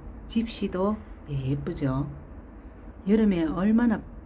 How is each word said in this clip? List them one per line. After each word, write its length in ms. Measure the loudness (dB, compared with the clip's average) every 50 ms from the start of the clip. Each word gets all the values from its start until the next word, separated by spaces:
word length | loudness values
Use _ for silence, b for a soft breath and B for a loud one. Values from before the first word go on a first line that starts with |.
| -12 -14 -14 -14 -14
집시도, 720 | -4 -2 -2 -2 -2 -2 -4 -4 -2 0 2 2 2 2 0 -4 -10 -16 -14 -10 -6
예, 200 | -6 -4 -2 0
예쁘죠. 600 | -2 0 -2 -4 -4 -2 0 0 0 0 -2 -4 -6 -10 -14 -14 -16 -16 -16 -16 -18 -18 -18 -16 -18 -16 -16 -16 -16 -6 2
여름에 380 | 4 4 6 6 6 6 4 2
얼마나 580 | 2 2 2 4 4 6 6 6 4 4 2 0 -6 -12 -14 -16